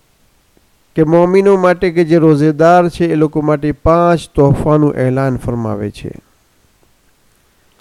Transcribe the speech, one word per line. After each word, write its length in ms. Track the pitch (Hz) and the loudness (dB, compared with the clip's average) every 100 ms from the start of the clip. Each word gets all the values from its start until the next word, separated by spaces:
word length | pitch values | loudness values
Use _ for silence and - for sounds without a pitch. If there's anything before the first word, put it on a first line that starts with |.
| _ _ _ _ _ _ _ _ _ - | _ _ _ _ _ _ _ _ _ -2
કે 60 | |
મોમિનો 540 | 156 170 175 190 196 190 | 2 2 2 2 2 2
માટે 340 | 180 175 185 | 0 0 -2
કે 140 | 165 | -2
જે 140 | 160 165 | 0 2
રોઝેદાર 680 | 156 147 156 147 165 180 175 | 4 2 0 2 4 4 2
છે 220 | - 170 | -2 -2
એ 60 | 156 | 0
લોકો 160 | 156 156 | -2 -2
માટે 320 | 151 151 147 | -2 -2 -4
પાંચ 580 | 143 160 165 175 170 - | -4 0 2 2 0 -4
તોહફાનું 600 | - 139 135 156 151 147 | 0 0 2 0 0 0
એલાન 420 | - 127 131 135 123 | -2 -4 -2 -4 -4
ફરમાવે 540 | - 120 113 104 104 | -6 -6 -6 -8 -10
છે. 240 | - - - _ _ _ _ _ _ _ _ _ _ _ _ _ _ _ _ | -12 -16 -18 _ _ _ _ _ _ _ _ _ _ _ _ _ _ _ _